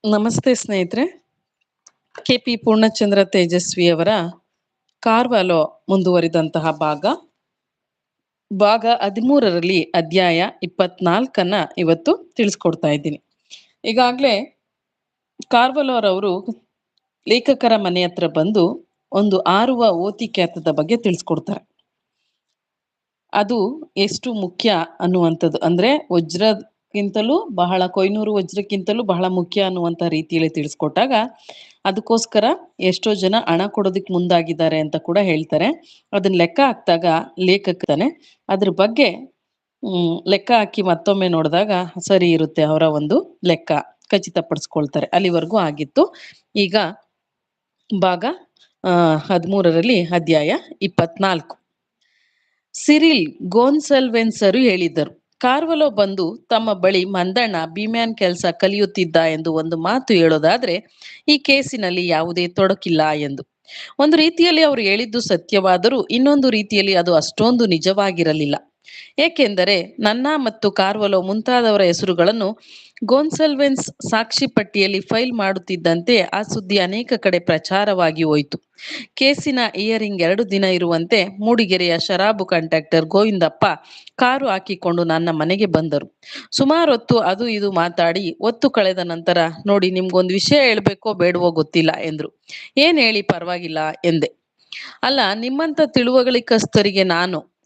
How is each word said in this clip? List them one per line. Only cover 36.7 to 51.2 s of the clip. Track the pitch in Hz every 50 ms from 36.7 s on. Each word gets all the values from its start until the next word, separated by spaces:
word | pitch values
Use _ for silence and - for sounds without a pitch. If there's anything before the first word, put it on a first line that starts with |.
| 240 - - - 170 165 175 175 160 165 - - _ -
ಲೇಖಕ | 185 180 185 202 202 190 175 185 -
ತಾನೆ | - 151 147 196 285 330 _ _ _ _ _ _ -
ಅದ್ರ | 196 196 208 196
ಬಗ್ಗೆ, | 165 165 190 214 226 262 277 208 180 220 262 - _ _ _ _ _ _ _ _ _ _ -
ಹ್ಮ್, | 220 190 180 175 165 165 - - -
ಲೆಕ್ಕ | 202 190 196 -
ಹಾಕಿ | 240 226 208 202 - -
ಮತ್ತೊಮ್ಮೆ | 190 185 170 165 170 208 196 196 185 180
ನೋಡಿದಾಗ | 175 160 156 151 156 175 208 214 202 180 180 170 - 185 - -
ಸರಿ | 196 185 180 175
ಇರುತ್ತೆ | 165 160 160 151 - -
ಅವರ | 156 151 156 156
ಒಂದು | 160 160 151 147 151 151 190 311 370 - - _ -
ಲೆಕ್ಕ | 175 165 160 - - 160 147 - - _ _ _ _
ಖಚಿತಪಡಿಸ್ಕೊಳ್ತಾರೆ. | - 196 - - - 180 160 - 165 151 - - - 160 151 139 - 202 175
ಅಲ್ಲಿವರೆಗೂ | - - 175 202 180 170 165 160 160 208
ಆಗಿತ್ತು. | 220 180 156 147 147 151 139 _ 262 359 - - - - - - _ _ _ _
ಈಗ | 208 202 185 175 214 196 160 - - _ _ _ _ _ _ _ _ _ _ _ _ _ _ _ _ _ _ 220 190
ಭಾಗ, | 180 185 180 175 180 254 359 370 - _ _ _ _ _ _ _ -
ಆ, | 185 175 175 175 160 156
ಹದಿಮೂರರಲ್ಲಿ | 156 147 - 196 175 165 175 196 202 185 170 160 165 170 240 254 190 175
ಅಧ್ಯಾಯ | 160 180 175 160 156 165 156 147 156 220 - - - - _
ಇಪ್ಪತ್ನಾಲ್ಕು. | 196 190 - - 170 165 - -